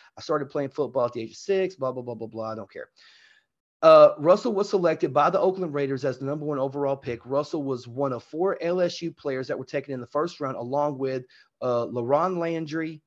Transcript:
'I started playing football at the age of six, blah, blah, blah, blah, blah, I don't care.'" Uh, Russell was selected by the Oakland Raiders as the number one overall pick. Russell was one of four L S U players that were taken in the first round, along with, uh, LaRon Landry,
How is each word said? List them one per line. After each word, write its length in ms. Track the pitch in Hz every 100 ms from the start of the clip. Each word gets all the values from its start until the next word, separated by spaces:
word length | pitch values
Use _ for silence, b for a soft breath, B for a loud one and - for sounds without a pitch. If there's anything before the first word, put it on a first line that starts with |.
| B -
'I 60 |
started 260 | - 156 135
playing 220 | 151 139
football 340 | - 131 127
at 80 | 120
the 80 | 117
age 120 | 113
of 40 | -
six, 400 | - 190 185 185
blah, 160 | 131
blah, 100 | 127
blah, 120 | 123
blah, 120 | 113 110
blah, 260 | 110 110
I 20 |
don't 180 | 110 98
care.'" 160 | - - b b b b b b _ _ _
Uh, 320 | 160 156 147 -
Russell 340 | 151 202 247
was 160 | 196 202
selected 420 | 196 170 156 160
by 200 | 139 147
the 100 | 170
Oakland 320 | 185 190 175
Raiders 320 | 143 139 135
as 140 | 135 127
the 80 | 135
number 180 | 151
one 140 | 151 143
overall 400 | 135 139 143 135
pick. 260 | 135 117
Russell 380 | 120 135 147 165
was 260 | 139 127 120
one 240 | 123 139
of 100 | 120
four 360 | - 156 190 -
L 220 | 165 180
S 180 | 175 175
U 100 | 165
players 380 | - 147 131 131
that 100 | -
were 60 |
taken 300 | 131 147 135
in 60 | 131
the 60 | 117
first 320 | 143 170 -
round, 200 | 139 101
along 400 | 120 143 147 135
with, 260 | 135 131 127 b b -
uh, 240 | 123 120 117
LaRon 500 | 120 120 147 180 175
Landry, 640 | 165 165 156 160 160 156